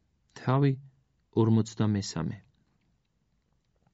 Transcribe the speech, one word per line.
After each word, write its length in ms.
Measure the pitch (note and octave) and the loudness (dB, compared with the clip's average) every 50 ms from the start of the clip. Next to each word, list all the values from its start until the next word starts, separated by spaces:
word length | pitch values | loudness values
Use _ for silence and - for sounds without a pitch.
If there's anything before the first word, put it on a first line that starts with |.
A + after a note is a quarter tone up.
| _ _ _ _ _ _ - | _ _ _ _ _ _ -20
თავი 360 | - - B2+ C3 C#3 C#3+ C#3 C3+ C3 - - _ _ _ _ _ _ _ _ - | -10 -2 0 0 2 2 2 0 -2 -8 -20 _ _ _ _ _ _ _ _ 0
ორმოცდამესამე. 1000 | A#2 A2+ A2 A2+ A2+ G#2+ A2 - - A2 G#2+ G#2 G2+ G2 - - E2 D#2 - - - - _ _ _ _ _ _ _ _ _ _ _ _ _ _ _ _ _ _ _ _ _ _ _ _ _ _ _ _ _ | 2 2 4 4 2 2 0 -2 -4 -2 0 0 -2 -4 -6 -6 -6 -6 -6 -8 -12 -16 _ _ _ _ _ _ _ _ _ _ _ _ _ _ _ _ _ _ _ _ _ _ _ _ _ _ _ _ _